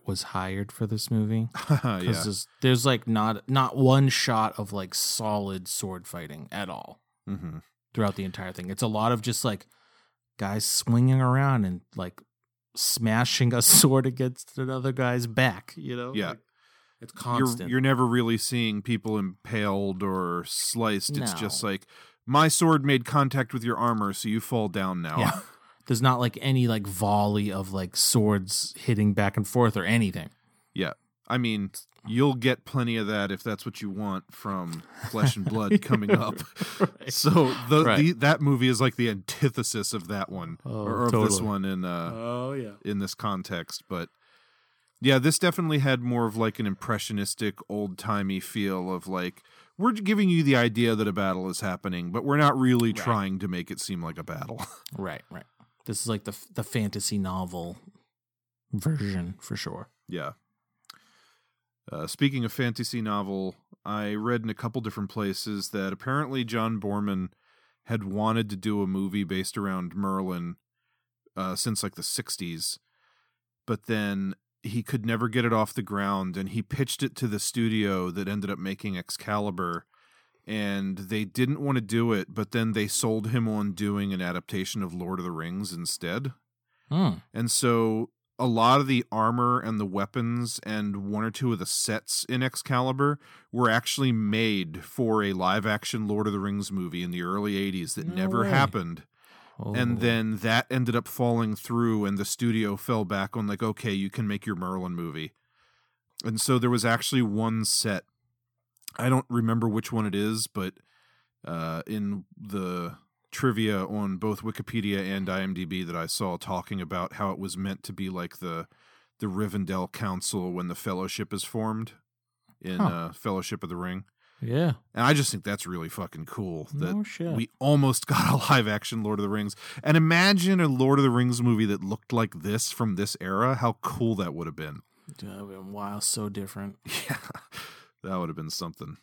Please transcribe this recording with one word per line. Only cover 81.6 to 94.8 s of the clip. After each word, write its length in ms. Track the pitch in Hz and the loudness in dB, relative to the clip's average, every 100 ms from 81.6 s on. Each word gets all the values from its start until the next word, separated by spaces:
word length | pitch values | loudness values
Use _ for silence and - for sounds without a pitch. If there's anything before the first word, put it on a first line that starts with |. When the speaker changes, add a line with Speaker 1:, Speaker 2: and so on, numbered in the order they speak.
| 139 131 | -2 -2
Speaker 2:
to 60 | |
do 320 | 104 117 117 | 0 0 2
it, 200 | 101 92 | 0 -2
but 180 | 110 104 | -6 -4
then 200 | 120 113 | -2 0
they 160 | 110 104 | 0 0
sold 400 | - 113 110 110 | 0 0 0 0
him 160 | 123 113 | 0 0
on 240 | 107 104 | 0 -2
doing 400 | 90 104 101 98 | -2 -2 0 -2
an 80 | 92 | -2
adaptation 600 | 87 87 - 101 92 107 | -4 -4 -4 -6 -4 -6
of 120 | 92 | -6
Lord 260 | 87 90 92 | -6 -6 -4
of 60 | 90 | -4
the 60 | |
Rings 420 | 80 82 92 98 | -6 -6 -6 -8
instead. 580 | 85 85 - 85 107 135 - _ _ _ _ - | -8 -6 -6 -4 -4 -6 -10 _ _ _ _ -4
Speaker 1:
Hmm. 200 | 156 160 87 - | 2 2 0 -6
Speaker 2:
And 160 | 110 117 | -4 0
so 600 | - 123 117 113 110 120 _ _ - | 2 4 4 4 0 -4 _ _ -2
a 80 | 123 | 0
lot 340 | 113 117 139 | 4 6 6
of 60 | 135 | 6
the 180 | 123 - | 2 0
armor 480 | 110 110 120 123 123 | 2 4 4 2 2
and 200 | 113 107 | 0 -2
the 60 | 101 | -2
weapons 760 | 98 98 127 117 120 117 - | -2 -2 -2 -2 -2 -4 -6
and 460 | 107 107 104 98 101 | -6 -4 -4 -4 -4
one 120 | 104 | -2
or 80 | 113 | -4
two 220 | - 127 | -2 -2
of 60 | 104 | -2
the 60 | 92 | -2
sets 600 | - - 110 - - - | -2 -2 -2 -2 -6 -2
in 180 | 127 | -2
Excalibur 760 | 131 - - 127 131 131 143 143 - - _ | -2 -4 0 0 2 2 2 0 -6 -20 _
were 180 | 120 117 | 2 4
actually 420 | 117 - - 131 | 4 2 0 2
made 720 | 110 104 110 113 101 82 85 | 2 2 2 2 2 -2 -8